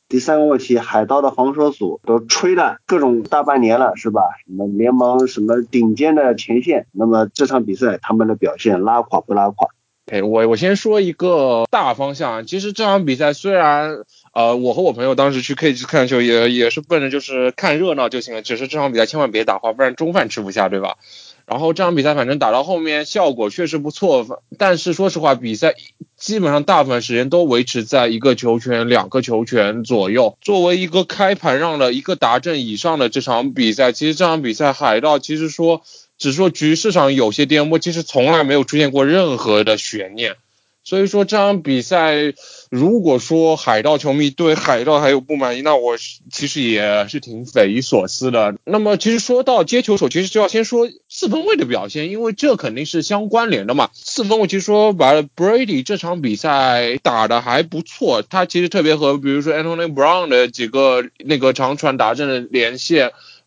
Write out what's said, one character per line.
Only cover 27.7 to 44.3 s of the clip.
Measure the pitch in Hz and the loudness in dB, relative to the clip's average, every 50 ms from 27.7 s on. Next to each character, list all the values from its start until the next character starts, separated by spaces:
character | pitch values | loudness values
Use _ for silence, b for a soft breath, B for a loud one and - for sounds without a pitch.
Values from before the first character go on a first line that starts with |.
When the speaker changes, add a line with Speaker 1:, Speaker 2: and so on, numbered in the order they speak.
| - 127 107 | -2 -6 -4
Speaker 2:
在 | 104 - 135 123 117 | 0 2 2 2 2
一 | 113 113 | 0 0
个 | 120 139 123 | 2 2 2
球 | - - 120 117 117 | 2 2 0 0 0
权、 | 113 127 123 117 117 120 | 0 -2 -2 -2 0 2
两 | 120 110 95 98 | 2 2 2 2
个 | - 131 | -2 -2
球 | 117 - 117 110 117 | -2 0 -2 -2 -2
权 | 113 123 117 104 101 107 120 113 | 0 2 2 2 2 0 -4 -4
左 | 113 127 110 95 92 | -2 0 0 0 2
右。 | 104 123 123 107 - _ | 2 2 2 2 0 _
作 | - - 208 190 175 | -4 0 0 2 2
为 | 175 180 185 | 2 2 0
一 | 185 170 | 0 0
个 | 156 190 180 | 0 -2 -2
开 | - - - 202 190 202 | -2 -2 0 0 0 0
盘 | 196 - 160 127 135 | 0 0 0 0 2
让 | 160 170 160 147 | 0 0 0 0
了 | 135 123 123 | 0 0 0
一 | 131 | -2
个 | 143 - 185 | -4 -4 -4
达 | 143 151 117 120 127 | -2 0 2 2 0
阵 | 127 175 165 143 123 | 0 -2 -4 -4 -4
以 | 113 107 107 | -6 -6 -4
上 | - 170 165 151 | -2 -2 0 0
的 | 131 117 | -2 -2
这 | 110 135 | -2 -4
场 | 127 135 123 113 123 139 123 | -4 -2 -2 -2 -2 -2 -2
比 | 131 123 110 107 | 0 0 0 2
赛， | 110 135 123 | 2 2 0
其 | 120 - 151 151 | 0 0 -2 -4
实 | 160 | -2
这 | 151 185 | 0 0
场 | 170 160 160 | 0 0 0
比 | 143 120 113 | -2 -4 -4
赛 | 107 156 139 135 | -2 0 -2 0
海 | - 147 127 107 117 | 0 0 0 2 2
盗 | 127 156 151 139 | 2 2 0 0
其 | 127 - 151 156 | -2 -4 -6 -4
实 | 160 156 | -6 -6
说， | 147 - 165 165 165 160 B B B B B B B - | -4 -2 0 0 0 0 B B B B B B B -6
只 | - 143 135 | -4 -4 0
说 | 143 190 139 | 2 2 0
局 | - - 147 151 156 | 0 0 0 0 2
势 | 156 - 220 | 2 0 0
上 | 190 180 143 139 139 | 2 2 2 4 4
有 | 131 120 110 | 2 2 0
些 | 107 - 147 135 | 2 0 0 2
颠 | 151 151 147 151 | 2 2 2 2
簸， | 165 160 | 0 0
其 | - 175 165 | 0 -2 -6
实 | 170 160 | -6 -6
从 | - - 139 123 139 | -2 0 2 2 4
来 | 165 160 151 | 4 2 2
没 | 135 139 | 2 2
有 | 147 135 | 0 0
出 | - - 147 | 0 0 0
现 | 156 139 | 0 2
过 | 131 139 135 | 2 2 2
任 | 139 160 190 190 165 131 113 | 2 4 2 2 0 0 -2
何 | - 117 104 104 107 | -2 2 2 2 4
的 | 104 107 | 2 0
悬 | 104 - - - 107 95 92 98 | -2 -2 -8 -8 -8 -10 -10 -10
念。 | 110 120 107 - _ _ _ _ _ _ _ _ _ | -8 -8 -8 -8 _ _ _ _ _ _ _ _ _
所 | - - 185 190 | -10 -4 -2 0
以 | 196 196 | 0 2
说 | 202 202 196 | 2 0 0
这 | 196 214 214 | 0 2 0
场 | 202 202 202 190 | 2 2 2 0
比 | 156 - 135 127 120 | -2 -2 -2 -2 -2
赛， | - 190 175 160 156 151 147 151 147 139 B B B B B B B | 0 0 2 2 2 0 0 0 -2 -4 B B B B B B B
如 | B 123 139 180 226 240 | B 0 2 2 2 2
果 | 185 160 135 123 | 2 2 2 2
说 | - - 160 165 160 160 160 | 0 0 0 2 2 2 2
海 | 151 - - 117 110 107 | 0 0 0 0 2 2
盗 | 147 156 143 | 2 0 0
球 | 143 147 | 0 -2
迷 | 135 147 151 143 | 0 0 0 -2